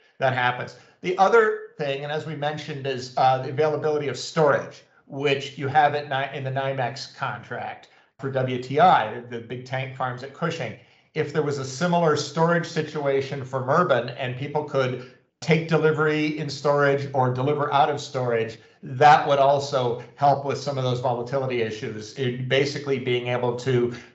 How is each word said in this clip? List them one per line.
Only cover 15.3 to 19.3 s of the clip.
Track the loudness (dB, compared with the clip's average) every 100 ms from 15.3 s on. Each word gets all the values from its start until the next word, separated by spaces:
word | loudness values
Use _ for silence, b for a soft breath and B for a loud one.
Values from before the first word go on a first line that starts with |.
| _
take | 2 2 4
delivery | 2 4 4 2 2 0 -2
in | -6
storage | -2 0 4 4 2 0
or | 0 0
deliver | 2 0 0 0
out | 2 2
of | 0
storage, | -6 -6 -2 0 -2 -8 b b
that | -12 4 8 8
would | 6